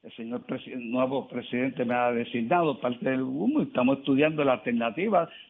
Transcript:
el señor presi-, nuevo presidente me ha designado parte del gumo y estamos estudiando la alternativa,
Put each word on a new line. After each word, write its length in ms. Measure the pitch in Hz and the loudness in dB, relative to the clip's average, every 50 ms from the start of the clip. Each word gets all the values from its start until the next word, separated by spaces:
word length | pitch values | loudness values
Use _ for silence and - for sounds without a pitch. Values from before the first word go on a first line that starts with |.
el 140 | - 117 - | -20 -20 -14
señor 300 | - 113 113 123 123 - | -12 -10 -8 -8 -8 -6
presi-, 300 | - 131 123 - - 131 | -6 -8 -8 -8 -10 -10
nuevo 520 | 127 120 113 123 127 131 127 139 131 - | -10 -6 -2 0 0 0 0 0 -4 -4
presidente 560 | - - 127 113 - 123 123 127 135 131 - 127 | -6 -8 -8 -8 -4 -2 0 0 -2 -2 -2 -2
me 120 | 117 123 | 0 2
ha 160 | 123 123 120 | 2 2 2
designado 680 | 120 117 117 - - 120 113 117 175 175 165 151 131 - | 2 0 -2 -2 -2 -4 0 2 2 2 2 2 0 -2
parte 300 | - 127 123 - - 135 | -2 -4 -4 -2 -2 -2
del 140 | 131 131 131 | 0 0 -2
gumo 380 | 131 131 147 196 247 311 285 | -2 -2 0 0 2 2 2
y 40 | 156 | 0
estamos 340 | - - 131 127 131 139 135 | 0 0 2 2 2 2 2
estudiando 440 | - 143 135 135 151 156 160 151 143 | 2 2 4 4 4 2 2 2 2
la 100 | 135 123 | 2 2
alternativa, 760 | 113 - 127 120 117 117 117 107 156 190 226 202 175 165 - - - - | 2 0 -2 0 0 0 0 -2 -2 -2 2 2 2 2 0 -8 -20 -20